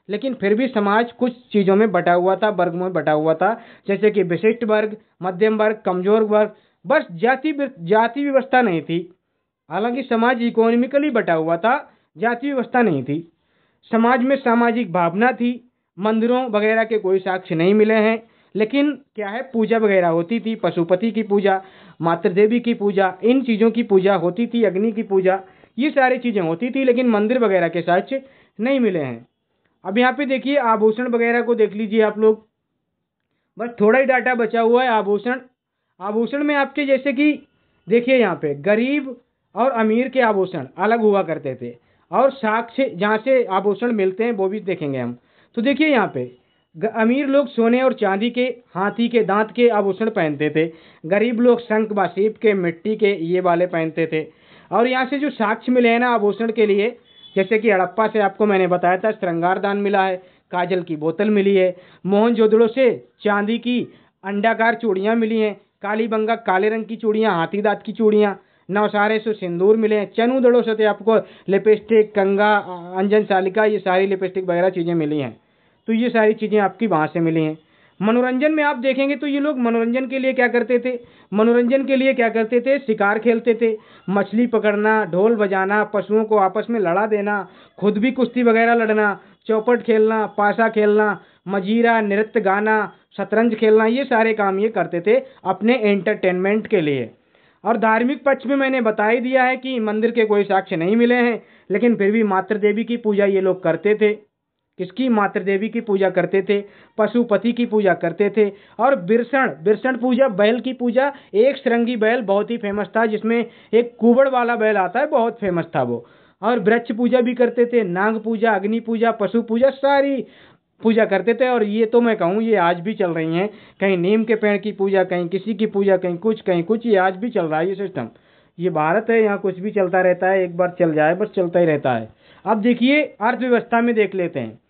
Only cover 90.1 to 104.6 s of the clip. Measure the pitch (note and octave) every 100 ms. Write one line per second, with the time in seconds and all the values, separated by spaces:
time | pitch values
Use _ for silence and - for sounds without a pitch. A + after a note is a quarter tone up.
90.1 | A3 G3+ G3+ G#3 G3+ A3+ G#3+ G#3 G#3 G#3+
91.1 | F#3 - _ - G3 F#3 A3+ A#3 A3+ G#3+
92.1 | G3 G#3+ A#3 G3 G3 G#3+ A3 G3 - _
93.1 | - G3 G#3 A#3 A3 A3 G#3+ A3 A#3+ C#4
94.1 | A#3 A3+ G#3+ G3 F#3+ A3 G#3+ E3 F3 F3
95.1 | B3 C4 - F3+ F#3 G#3+ B3+ G#3+ G3+ F#3
96.1 | G#3 F#3+ F3+ F#3+ G#3+ G#3 G#3 D3+ C#3 A#2
97.1 | - _ _ _ _ F#3+ A3+ A3 A3 B3
98.1 | D4 C#4 C4+ A#3 C#4 C4+ C4 A3+ G#3+ G#3+
99.1 | A#3 A#3+ C4 B3+ C4 C4 B3+ G#3+ G#3+ A#3
100.1 | A#3 G#3+ G#3 G3 G3 F#3+ F3+ E3+ A3+ A#3+
101.1 | B3 A#3+ A3+ - _ - F#3+ A#3+ A3 G3
102.1 | A3 G#3+ F#3+ F#3 G#3+ G#3 G#3 A3+ A#3 G#3+
103.1 | G3+ G3+ G3 F#3 F3+ E3+ D#3+ G3+ G#3+ G#3+
104.1 | G#3 - _ _ _